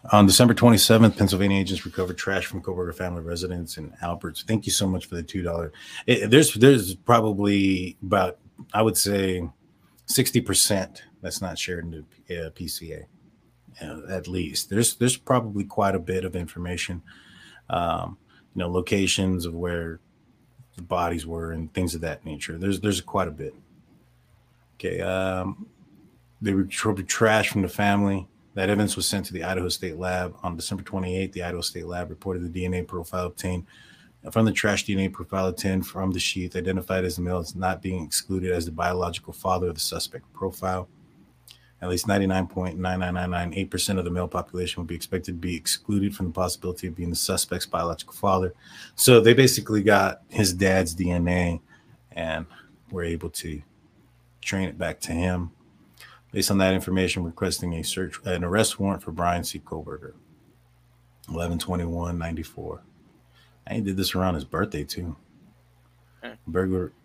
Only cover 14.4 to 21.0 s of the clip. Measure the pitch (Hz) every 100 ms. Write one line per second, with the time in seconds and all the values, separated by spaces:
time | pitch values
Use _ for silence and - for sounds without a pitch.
14.4 | - - - 101 117 - 120 127 - 127
15.4 | 113 101 98 - 98 95 82 92 92 87
16.4 | 82 85 90 90 - 90 - - - -
17.4 | - - - 87 85 82 85 92 _ _
18.4 | _ 95 87 90 90 101 92 - 95 92
19.4 | 85 82 90 85 85 82 _ _ _ _
20.4 | _ _ - - 85 87